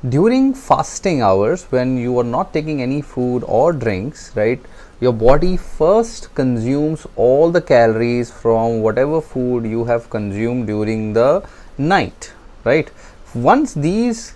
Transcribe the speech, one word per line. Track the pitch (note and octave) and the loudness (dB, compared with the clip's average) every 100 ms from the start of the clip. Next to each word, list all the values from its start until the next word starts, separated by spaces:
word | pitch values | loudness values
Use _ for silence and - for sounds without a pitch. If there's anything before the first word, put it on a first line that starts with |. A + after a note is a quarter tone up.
| B2+ | 0
During | C3+ G#3+ B3+ C4+ | 2 4 4 2
fasting | C4 - C#3 - - G3+ D#3 | 0 0 0 0 -4 -2 2
hours, | G#2+ F#2+ G#2 F3+ - | 2 4 2 -2 -2
when | B2+ B2+ B2+ | -2 0 -2
you | A#2+ B2 | -2 -2
are | |
not | A#2+ B2 F#3+ | -2 -4 -4
taking | D#3 D#3 D3 | -4 -4 -4
any | B2 C#3+ | -4 -4
food | C#3 - B2 B2 - | -6 -4 -2 -2 0
or | G#2+ D3+ | 2 2
drinks, | D#3+ A2+ F#2+ A#2 - - - | 0 -2 -4 -6 -12 -10 -2
right, | G#2+ B2+ - - - - | -2 -2 -8 -20 -20 -2
your | B2 | -2
body | A2+ A2+ D3 F3 F#3 | 4 6 6 4 0
first | - - D#3 G#3+ A#3 - - | -4 0 2 2 0 -8 -12
consumes | - C3 A#2+ A#2 C#3+ D3+ D#3+ - - | -2 0 0 -2 0 -2 -4 -10 0
all | A#2 C3+ E3 | 2 4 4
the | E3+ | 2
calories | - B2+ A#2 A2 A#2+ A#2+ A#2 | 2 4 4 2 0 -2 -4
from | - A#2 A2+ A#2 A#2 | -4 0 2 0 0
whatever | A2 G#2+ C#3 D#3+ | 0 0 0 -2
food | D3+ C3 B2 B2 A2+ | -4 -6 -2 -2 -4
you | A2+ | -4
have | A#2 A#2 - | -2 -2 -4
consumed | A2+ G#2 G2 A#2 B2 A2 | -8 -6 -4 -4 -2 -4
during | G#2+ G#2+ A2 G#2+ | -4 -4 -4 -2
the | G#2+ B2+ F3 - - - - | 0 2 0 -4 -20 -20 -6
night, | C#3+ F#3+ G#2 - - - - - | 0 0 -2 -10 -20 -20 -20 -8
right? | A2+ D3 - - - - - B2 | 0 0 -2 -12 -20 -20 -12 -2
Once | B2 B3 D#4 | 2 2 2
these | D#3 D3 G3+ A#3+ A3+ - | -2 -2 0 -2 -4 -10